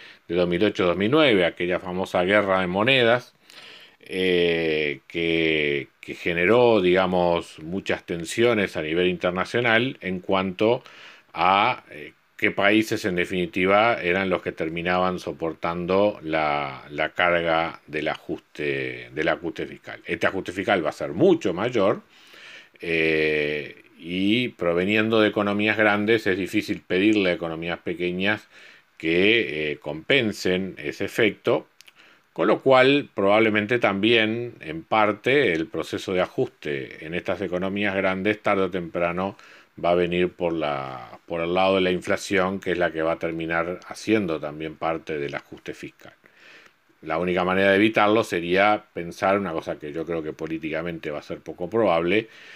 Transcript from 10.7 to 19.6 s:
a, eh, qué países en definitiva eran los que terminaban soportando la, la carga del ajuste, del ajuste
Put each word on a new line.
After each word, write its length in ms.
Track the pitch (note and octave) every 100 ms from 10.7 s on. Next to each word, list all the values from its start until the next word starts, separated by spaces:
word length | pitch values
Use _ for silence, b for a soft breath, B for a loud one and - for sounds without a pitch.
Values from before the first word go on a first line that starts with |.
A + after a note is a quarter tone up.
| B2+ B B B B B
a, 500 | E2+ F2 G2 A#2 A#2+ -
eh, 220 | D2+ D2+ - _ -
qué 140 | G#2
países 520 | G2 G2+ A2 A2 G#2+
en 120 | G#2 F2
definitiva 880 | E2 F#2+ F2 F#2+ F#2 G2+ A#2 A2+
eran 280 | F2 F#2 F#2+
los 120 | F2
que 100 | F2+
terminaban 640 | - E2 E2+ F2 F2+ F#2 F2
soportando 1000 | F2 D2 E2 D#2+ E2+ F2 F2 F#2+ G#2 -
la, 640 | D#2+ D#2+ D2+ D2 C#2 C2 D2+
la 200 | D2 D#2
carga 720 | - F2+ F2 E2+ D#2+ D#2+ - -
del 200 | D2+ D2+
ajuste, 1000 | C#2 - D2+ - - D2 C#2 C2 B1 A#1+
del 140 | C2+ D#2+
ajuste 380 | D#2 E2 D2+